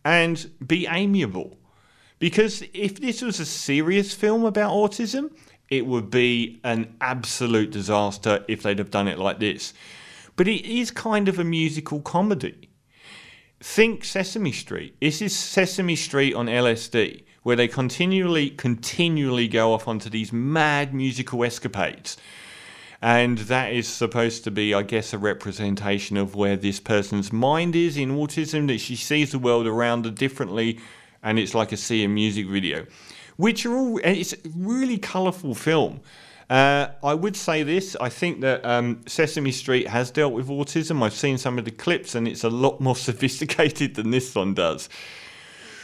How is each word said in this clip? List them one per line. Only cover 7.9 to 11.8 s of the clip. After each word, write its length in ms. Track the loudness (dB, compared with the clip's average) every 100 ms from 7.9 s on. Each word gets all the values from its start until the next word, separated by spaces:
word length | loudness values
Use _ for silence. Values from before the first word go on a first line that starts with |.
| 2 2 0 0 0 0
if 140 | -4
they'd 180 | -2 -2
have 120 | 0
done 160 | 0 0
it 100 | 0
like 220 | -2 0
this. 340 | -2 -2 -8 -14 -20 -20 -20 -20 -6 0
But 120 | 2
it 180 | 0 -2
is 260 | -2 -2
kind 360 | -4 -2 2 2
of 120 | 0
a 40 |
musical 580 | 0 0 0 -2